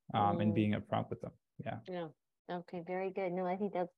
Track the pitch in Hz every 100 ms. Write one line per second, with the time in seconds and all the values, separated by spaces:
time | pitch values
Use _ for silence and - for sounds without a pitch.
0 | - 113 101 104 107 107 107 104 - 110
1 | 113 - - - _ - 113 117 - 180
2 | 160 - _ _ - 175 170 180 170 185
3 | 190 190 185 180 180 185 208 180 175